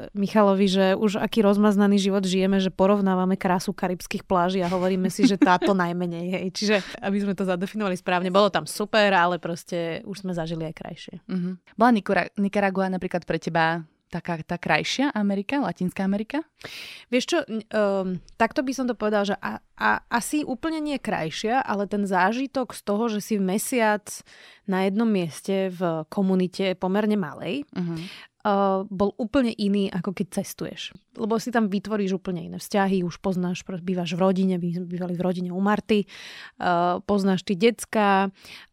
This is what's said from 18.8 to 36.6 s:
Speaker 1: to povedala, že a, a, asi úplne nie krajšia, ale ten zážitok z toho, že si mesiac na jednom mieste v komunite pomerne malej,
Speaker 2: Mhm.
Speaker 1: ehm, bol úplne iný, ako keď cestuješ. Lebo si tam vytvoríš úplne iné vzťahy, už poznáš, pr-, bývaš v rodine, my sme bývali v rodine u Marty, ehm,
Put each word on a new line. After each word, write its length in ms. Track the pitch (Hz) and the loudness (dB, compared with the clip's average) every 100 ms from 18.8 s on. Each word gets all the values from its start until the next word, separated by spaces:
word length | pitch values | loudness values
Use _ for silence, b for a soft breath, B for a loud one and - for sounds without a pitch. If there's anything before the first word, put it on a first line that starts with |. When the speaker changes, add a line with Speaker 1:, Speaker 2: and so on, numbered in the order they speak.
| 254 | -4
Speaker 1:
to 80 | 226 | -2
povedala, 300 | 214 214 202 | 0 2 0
že 80 | 196 | -2
a, 240 | - 220 - - | -6 -8 -12 -2
a, 240 | 214 214 - | 0 0 -2
asi 380 | 233 - 302 294 | -4 -2 -4 -4
úplne 320 | 254 320 320 | -4 -4 -4
nie 160 | 294 269 | -4 -4
krajšia, 640 | - 170 160 - 220 254 | -4 -4 -4 -4 -2 0
ale 240 | - 202 | 0 -2
ten 240 | 202 208 202 | -2 -2 0
zážitok 640 | 185 185 233 269 269 247 | 2 2 2 -2 -4 -6
z 100 | - | -6
toho, 280 | - 202 233 | -4 -2 0
že 80 | 208 | -2
si 160 | - 208 | -2 -2
mesiac 680 | 185 202 - 254 220 208 - - B B B B | 0 -2 -2 0 2 0 -4 -16 B B B B
na 240 | - 185 190 | -4 0 0
jednom 220 | 196 233 | 2 2
mieste 580 | 202 170 - - 190 190 | 0 -2 -6 -4 -2 -2
v 380 | 180 180 160 156 | -2 -2 -2 -4
komunite 720 | - 190 190 185 - 196 180 | 0 2 2 0 -2 -4 -2
pomerne 380 | 185 196 214 214 | -2 0 2 0
malej, 480 | 156 135 160 254 285 - | -2 -8 -8 -8 -6 -6
Speaker 2:
Mhm. 200 | 170 165 180 B - _ 214 | -4 -6 -10 B -20 _ 0
Speaker 1:
ehm, 340 | 196 196 190 202 | 2 2 0 -2
bol 240 | 190 202 - | -2 -2 -2
úplne 340 | 233 285 240 | 0 2 2
iný, 380 | - 202 202 190 | 0 0 0 0
ako 220 | 185 185 | -4 -4
keď 140 | 175 196 - | -4 -4 -6
cestuješ. 440 | - - - - - - _ - | -8 -8 -10 -10 -14 -16 _ -8
Lebo 180 | 220 220 | -2 -2
si 140 | - | 0
tam 160 | 240 214 | 0 0
vytvoríš 480 | 196 202 214 196 185 | 0 -2 -2 0 -2
úplne 300 | 190 180 175 | -4 -8 -8
iné 120 | 180 | -10
vzťahy, 460 | - 208 196 190 | -2 0 2 0
už 160 | 175 - | -2 -4
poznáš, 460 | 196 185 180 180 - | -4 -2 -2 -4 -8
pr-, 180 | 190 | -8
bývaš 320 | 180 180 175 175 | -4 -4 -2 2
v 60 | |
rodine, 340 | 190 185 190 185 | 2 4 2 0
my 140 | 175 | -2
sme 140 | 175 175 | -4 -6
bývali 300 | 175 180 175 | -6 -6 -2
v 40 | |
rodine 280 | 185 180 180 | -2 -2 -4
u 80 | 180 | -2
Marty, 460 | 196 208 - 214 190 | 0 0 2 0 0
ehm, 1000 | - - - - - | -8 -18 -18 -18 -4